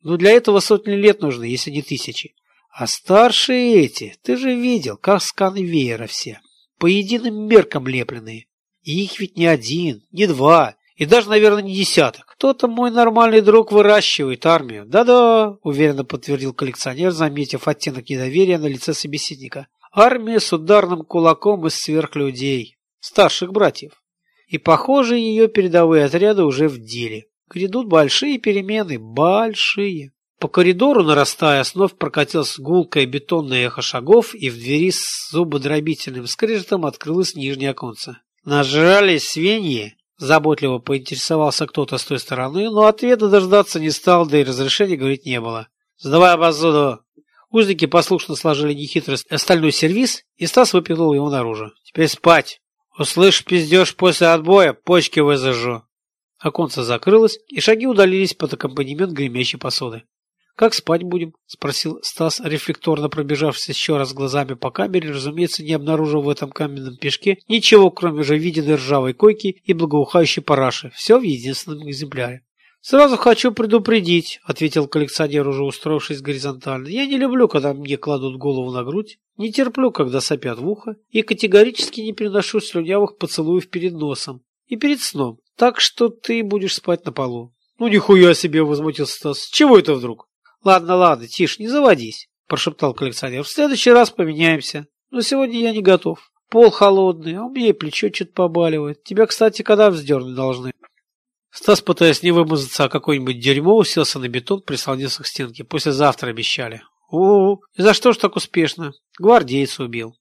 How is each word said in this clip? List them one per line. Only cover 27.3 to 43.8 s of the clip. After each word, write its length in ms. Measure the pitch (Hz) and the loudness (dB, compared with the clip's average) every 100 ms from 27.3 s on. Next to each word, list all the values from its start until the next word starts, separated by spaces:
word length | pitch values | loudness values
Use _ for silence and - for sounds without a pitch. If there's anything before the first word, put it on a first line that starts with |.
| _ _ | _ _
Грядут 400 | 180 190 226 226 | -8 -6 -6 2
большие 500 | 165 143 - 285 262 | 4 4 0 -2 -4
перемены, 600 | 220 202 190 214 190 123 | -2 -2 -2 -4 -4 -8
большие. 1120 | 110 117 165 202 226 208 - - 202 165 139 _ _ - | -8 0 2 2 -2 -4 -4 -4 -6 -6 -12 _ _ -12
По 100 | 170 | -4
коридору, 540 | - 180 180 269 254 | 0 2 4 2 4
нарастая, 640 | 160 147 135 - 156 143 127 | 4 2 2 0 0 0 -2
вновь 200 | 175 190 | -2 -2
прокатилось 640 | - 156 151 143 170 139 - | -2 -6 -4 -2 -2 -6 -8
гулкое 480 | 135 180 160 151 127 | -2 -2 0 -2 -2
бетонное 600 | 139 - 170 143 127 123 | -4 -4 -4 -2 -2 -2
эхо 160 | 127 | -4
шагов, 520 | 120 127 131 226 220 | -8 -4 4 4 4
и 160 | 220 139 | -6 -10
в 60 | 117 | -8
двери 340 | 120 147 185 | -4 -2 -2
с 400 | 175 - - - | -4 -6 -10 -6
зубодробительным 960 | 151 170 147 139 151 156 151 - 127 120 | -4 -4 -4 -4 -4 -4 -6 -10 -12 -10
скрежетом 600 | - 220 214 180 196 151 | -4 -2 -2 -4 -4 -4
открылось 480 | - 151 170 180 | -8 -6 -4 -4
нижнее 360 | 160 135 135 139 | -6 -8 -6 -6
оконце. 480 | 127 127 110 - 120 _ _ | -6 -10 -14 -16 -18 _ _
«Нажрались 840 | - 143 139 147 165 202 196 160 - | -2 0 2 4 6 6 4 2 -4
свиньи?» 680 | 156 180 220 180 120 104 _ _ - | -4 -2 -2 -4 -6 -8 _ _ -8
заботливо 560 | 139 156 151 147 139 123 | 0 2 2 0 -2 -4
поинтересовался 880 | - 139 127 131 - 160 151 - 151 | -4 -6 -6 -8 -4 0 0 -2 -6
кто-то 320 | - 139 127 | -6 -6 -6
с 60 | |
той 140 | - 135 | -6 -8
стороны, 520 | - 127 131 170 220 | -6 -8 -6 -4 -2
но 160 | 208 214 | 4 4
ответа 420 | 214 247 240 208 | 4 2 2 4
дождаться 520 | 202 185 202 196 165 | 4 6 4 2 -2